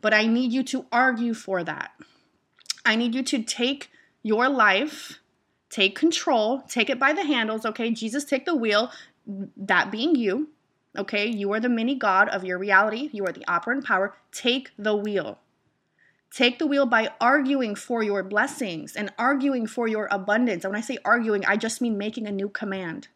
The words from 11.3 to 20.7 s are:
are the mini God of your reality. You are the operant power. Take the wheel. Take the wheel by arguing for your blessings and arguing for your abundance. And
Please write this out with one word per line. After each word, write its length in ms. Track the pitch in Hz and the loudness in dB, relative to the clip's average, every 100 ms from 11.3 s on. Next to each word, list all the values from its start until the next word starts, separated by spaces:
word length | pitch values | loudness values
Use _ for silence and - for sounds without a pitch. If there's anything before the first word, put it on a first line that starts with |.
| 220 196 | -2 -2
are 60 | 214 | 0
the 100 | 247 | 0
mini 260 | 233 226 269 | 0 0 0
God 340 | 214 185 208 | 2 4 4
of 140 | 196 | 2
your 140 | 185 180 | -4 -4
reality. 520 | 202 190 214 220 294 | 4 4 4 0 -6
You 140 | 214 190 | -4 -6
are 60 | |
the 160 | 160 - | -6 -2
operant 380 | 175 202 269 - | -2 0 -4 0
power. 300 | 196 196 - _ | 0 0 -4 _
Take 400 | - 247 254 262 - | -4 -2 -2 -4 -6
the 180 | 208 208 | 0 0
wheel. 440 | 208 202 147 - _ _ _ _ _ _ _ _ _ | 0 -2 -4 -12 _ _ _ _ _ _ _ _ _
Take 280 | - 247 247 | 2 2 2
the 80 | 311 | 0
wheel 180 | 277 269 | 2 4
by 240 | 226 226 - | 4 2 2
arguing 560 | 233 285 262 277 233 202 | 4 4 4 0 0 -4
for 260 | - 233 | -4 -2
your 220 | 214 202 | 0 -2
blessings 720 | 190 208 262 - 214 165 - - | -2 -2 -2 -2 -6 -6 -10 -8
and 180 | 208 - | -8 -2
arguing 500 | 240 285 277 262 220 | 0 0 0 -2 -4
for 200 | - 233 | -4 -2
your 200 | 214 208 | -2 -2
abundance. 520 | 202 190 208 247 180 | -4 0 0 2 0
And 100 | 190 | -4